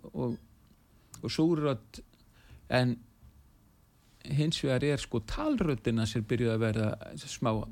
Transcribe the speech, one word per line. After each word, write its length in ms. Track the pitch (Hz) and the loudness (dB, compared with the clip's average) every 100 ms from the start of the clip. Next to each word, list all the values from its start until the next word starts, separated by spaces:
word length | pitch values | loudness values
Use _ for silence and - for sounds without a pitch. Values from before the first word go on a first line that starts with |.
| - | -8
og, 260 | 147 123 - - - - - _ - _ | -4 -4 -4 -10 -20 -20 -20 _ -20 _
og 180 | - 123 | -10 -4
sú 160 | - 160 | 2 4
rödd, 460 | 160 147 127 - - - - - - - - - | 4 2 -2 -6 -20 -20 -20 -20 -20 -20 -20 0
en 300 | 127 123 120 - _ - - - - - _ _ _ _ - | 2 2 0 -8 _ -20 -20 -20 -20 -20 _ _ _ _ -20
hins 360 | - 143 156 - | -4 0 2 0
vegar 220 | 139 127 | 0 2
er, 120 | 143 143 | 2 0
sko, 220 | - 117 | 0 -4
talröddin 800 | - - 311 262 170 131 123 113 | -2 -2 0 2 2 0 0 0
hans 160 | 110 123 | 0 -2
er 60 | |
byrjuð 320 | 107 123 117 | -2 0 2
að 40 | 110 | 2
vera 320 | 113 107 107 - - | 2 2 0 -2 -8
smá 380 | - - - 120 110 110 | -12 -12 -4 0 0 -4